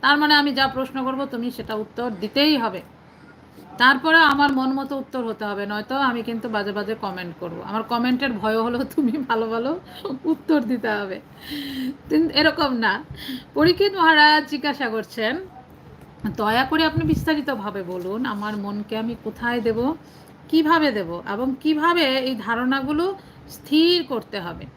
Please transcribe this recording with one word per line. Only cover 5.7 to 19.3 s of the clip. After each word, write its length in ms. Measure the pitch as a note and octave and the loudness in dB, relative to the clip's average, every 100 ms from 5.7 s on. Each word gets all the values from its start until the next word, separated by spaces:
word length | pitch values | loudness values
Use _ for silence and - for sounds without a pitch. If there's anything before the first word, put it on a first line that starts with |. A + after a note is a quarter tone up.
| G#3 G#3+ C4 | -4 -4 0
আমি 260 | C#4 A#3+ | 0 0
কিন্তু 260 | A3+ A#3 A#3 | -4 -6 -4
বাজে 240 | A3 G3+ | -4 -2
বাজে 220 | G3+ G3+ | -4 -4
কমেন্ট 420 | A3 G#3 F#3 F3 D#3+ | -6 -6 -8 -10 -10
করব। 220 | F3 E3+ | -10 -10
আমার 180 | F#3+ G#3 | -8 -6
কমেন্টের 500 | G#3+ A#3+ B3 B3+ C4+ | -2 0 2 0 0
ভয় 300 | A3 G#3+ A3 | -2 0 0
হলো 220 | A3+ A#3+ | 0 -2
তুমি 260 | C4+ - C4 | -4 0 0
ভালো 400 | D4+ C4 A3+ A3 | 0 -2 -2 0
ভালো 300 | A3+ B3 F4 - - G4 C4 | -2 -2 -4 -8 -14 -10 -8
উত্তর 360 | - D#4+ - D4+ | -2 -4 2 0
দিতে 300 | A3+ B3 A3+ | 2 -2 -2
হবে। 300 | G#3 G3 F#3 - - - D4 C#4 C4+ B3+ - - | -4 -4 -8 -12 -20 -12 -10 -8 -6 -6 -8 0
কিন্তু 260 | D4+ E4 | 2 2
এরকম 380 | C4+ D#4 D#4 D4 | 4 2 2 0
না। 320 | B3 A3 G3+ - - - B3+ - | 0 0 -2 -6 -14 -10 -12 -8
পরীক্ষিত 400 | - D#4+ F4 G4+ | 2 2 4 2
মহারাজ 560 | G4 D#4+ D#4 D4+ D4+ D4+ | 2 4 8 8 6 2
জিজ্ঞাসা 380 | D4 D4 C#4 B3+ | -4 -4 -2 -4
করছেন, 480 | A3 G#3 - A3 D4+ F#4+ - - - - - - - - - | -4 -6 -4 -4 -4 -8 -18 -20 -20 -20 -20 -20 -10 -10 -2
"দয়া 280 | G#3 A#3 | 0 2
করে 200 | C4 D#4+ | 2 2
আপনি 200 | D#4+ D#4 | 2 2
বিস্তারিতভাবে 800 | D#4+ D#4+ - D#4 C#4+ B3+ G3+ G3 | 0 0 2 0 0 -4 -4 -6
বলুন, 440 | F3 F3+ F3+ G#3 B3 | -8 -8 -6 -4 -4
আমার 300 | G#3 G#3 G#3 | -4 -6 -6
মনকে 420 | G3+ G#3 G#3 A3 | -6 -8 -6 -6
আমি 180 | A3+ A#3 | -6 -6
কোথায় 360 | - | -10